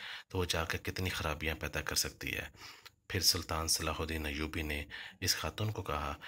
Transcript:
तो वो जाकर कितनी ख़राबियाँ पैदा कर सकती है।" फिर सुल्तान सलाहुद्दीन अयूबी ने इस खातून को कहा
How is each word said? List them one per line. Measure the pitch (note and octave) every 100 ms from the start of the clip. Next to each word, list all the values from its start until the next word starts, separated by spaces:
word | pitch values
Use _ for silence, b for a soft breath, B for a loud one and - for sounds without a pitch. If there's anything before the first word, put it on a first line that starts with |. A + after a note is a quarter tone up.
| B B B
तो | F#2
वो | F2+
जाकर | F2 E2 -
कितनी | - - F2+
ख़राबियाँ | - D#2+ D2 D#2 D#2
पैदा | D#2 D#2
कर | - -
सकती | - - -
है।" | - - - B B B _ -
फिर | F#2
सुल्तान | - F2 - D#2+ E2
सलाहुद्दीन | - D#2+ D#2 D#2+ D#2+
अयूबी | D2+ D2 D#2 F2
ने | D2+ D2 D2 B B B
इस | F#2+
खातून | - D2+ - G#2+
को | G2
कहा | - D2 D2 C#2